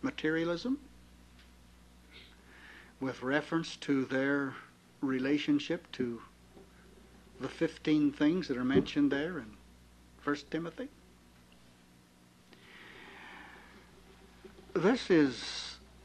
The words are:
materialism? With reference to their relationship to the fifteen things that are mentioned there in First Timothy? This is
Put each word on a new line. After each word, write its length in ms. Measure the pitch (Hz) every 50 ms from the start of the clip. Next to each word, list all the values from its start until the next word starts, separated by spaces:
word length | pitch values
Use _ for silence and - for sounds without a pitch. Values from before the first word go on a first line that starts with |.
materialism? 800 | - 131 - - - 156 160 165 165 170 175 165 - 247 269 - - - - - - - - - - - - - - - - - - - - - - - - - - - - - - - - - - - - - - - - - - - - -
With 240 | 131 131 120 -
reference 540 | 123 127 143 151 147 - 170 165 160 - -
to 300 | - - - 143 135 127
their 500 | 113 131 131 135 139 143 143 139 135 127 - - - - - - - - -
relationship 880 | 147 135 131 127 127 139 151 147 - 151 147 143 - - 165 175 - -
to 300 | - - 127 120 117 113 - - - - - - - - - - - - - - - - - - - - - - - -
the 100 | 127 131
fifteen 600 | - - 165 160 - - - 156 156 151 147 143
things 380 | 135 - 151 151 175 185 151 -
that 80 | 131
are 80 | 123 127
mentioned 480 | 127 135 127 - - - 151 143 135
there 260 | 139 139 151 175 185 143
in 160 | 113 107 107 - - - - - - - - - - - - -
First 280 | - 143 143 147 - -
Timothy? 380 | - 160 170 165 - - 254 - - - - - - - - - - - - - - - - - - - - - - - - - - - - - - - - - - - - - - - - - - - - - - - - - - - - - - - - - - - - - - - - - - - - - - - - - - - - -
This 380 | - 185 160 202 254 233 - -
is 680 | 180 160 147 131 120 - - - - - - - - - - - - -